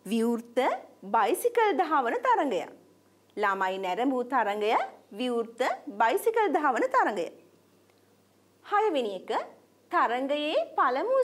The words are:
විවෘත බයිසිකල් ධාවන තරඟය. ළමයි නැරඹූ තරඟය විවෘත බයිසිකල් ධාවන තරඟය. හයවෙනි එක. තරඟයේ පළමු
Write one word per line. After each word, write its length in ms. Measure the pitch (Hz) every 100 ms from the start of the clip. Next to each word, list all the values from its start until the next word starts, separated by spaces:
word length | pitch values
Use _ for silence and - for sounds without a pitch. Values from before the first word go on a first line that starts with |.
| -
විවෘත 520 | 226 233 233 233 - 277 - - -
බයිසිකල් 680 | 190 220 214 359 480 480 440
ධාවන 420 | 285 330 311 233 440
තරඟය. 420 | 508 440 302 185 139 - - _ _ _ _ -
ළමයි 420 | 208 196 185 190
නැරඹූ 460 | 190 180 262 254
තරඟය 480 | 247 269 208 208 208 254 762 - -
විවෘත 520 | 196 254 233 233 - 254 784 -
බයිසිකල් 560 | 208 226 370 453 453 415
ධාවන 340 | 285 294 226 508
තරඟය. 420 | 508 359 202 165 - - _ _ _ _ _ _ _ _ _ _ _ -
හයවෙනි 460 | 403 427 294 226
එක. 160 | 185 180 233 679 - _ _ -
තරඟයේ 640 | 349 254 240 269 294 294 494 659
පළමු 480 | - 294 254 392 523